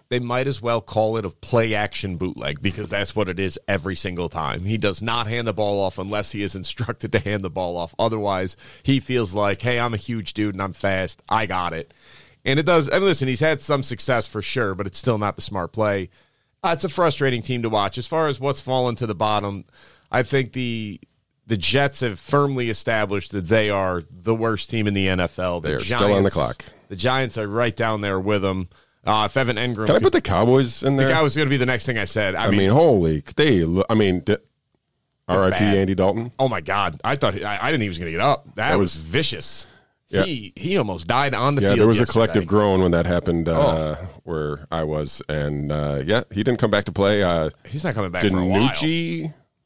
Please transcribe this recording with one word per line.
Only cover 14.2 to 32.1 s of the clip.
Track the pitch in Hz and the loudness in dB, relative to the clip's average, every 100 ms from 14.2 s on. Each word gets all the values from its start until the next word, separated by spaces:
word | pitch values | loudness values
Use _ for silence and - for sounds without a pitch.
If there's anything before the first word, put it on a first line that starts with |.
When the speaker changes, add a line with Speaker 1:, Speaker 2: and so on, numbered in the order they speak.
| - | -2
Speaker 1:
for | 107 | -6
sure, | 98 131 107 | -4 -2 -2
but | 92 98 | -2 -6
it's | - | -4
still | 123 107 | -2 0
not | 104 - | -2 -4
the | |
smart | - 98 85 | -6 -6 -6
play. | 107 107 101 90 _ _ _ _ _ | -2 0 0 -4 _ _ _ _ _
Uh, | 180 | -2
it's | 165 | -2
a | 185 | -2
frustrating | - 170 139 139 123 | 0 2 2 0 -2
team | 110 123 | -4 -2
to | 117 | 0
watch. | 110 98 - | 0 0 -4
As | - | -4
far | 160 156 | -2 -2
as | 117 | -2
what's | 139 135 | -4 -4
fallen | - 131 123 117 | -2 0 0 -2
to | 120 | -4
the | 90 | -2
bottom, | 107 104 101 98 - _ - _ - | 0 0 -2 -8 -12 _ -20 _ -4
I | 127 | -2
think | 131 139 123 | 0 -2 -2
the, | 131 123 113 107 95 - _ _ _ - | -4 -6 -6 -8 -12 -18 _ _ _ -4
the | 110 | -2
Jets | - 135 143 - | 2 2 2 0
have | 123 95 | -4 -4
firmly | - 143 143 131 117 | 0 2 2 0 -2
established | 107 - 110 104 101 - | -2 0 0 0 -2 -4
that | 101 85 | -6 2
they | 113 104 | 2 2
are | 101 92 87 76 | 0 0 -2 -6
the | 90 95 | -8 -2
worst | 113 113 107 - | 0 0 -2 -4
team | 117 104 | -2 0
in | |
the | 101 95 | 2 2
N | 92 | 2
F | 87 - | 0 -2
L. | 90 87 | -4 -2
The | 76 | -2
Speaker 2:
They're | 69 | -2
Speaker 1:
Giants, | 92 120 | -2 2
Speaker 2:
still | 101 | 4
on | 98 | 4
the | 98 | 4
clock. | 87 62 62 - - - | 2 -2 -4 -14 -20 -14
Speaker 1:
the | 98 | -4
Giants | 120 131 127 113 | 0 0 -2 -4
are | 104 | -4
right | 110 120 | -2 -2
down | - 113 107 | 0 -2 0
there | 101 95 | -2 -2
with | 95 104 | 0 0
them. | 95 95 90 _ _ _ | 0 -2 -6 _ _ _
Uh, | 98 107 107 | 0 2 2
if | 135 | 0
Evan | 123 110 | 0 -2
Engram | 123 107 110 | -2 -2 2
Speaker 2:
Can | 180 | 4
I | |
Speaker 1:
could | |
Speaker 2:
put | 370 | 4
the | 349 | 2
Cowboys | - 90 117 131 123 - | 2 4 6 6 4 0
in | 143 135 | 0 2
there? | 135 | 4
Speaker 1:
The | |
Cowboys | 160 147 143 | 4 2 2
are | |
gonna | 143 | 2
be | 135 | 2
the | 127 | 2
next | 123 | 0
thing | - 113 | -2 -2
I | |
said. | 98 | -2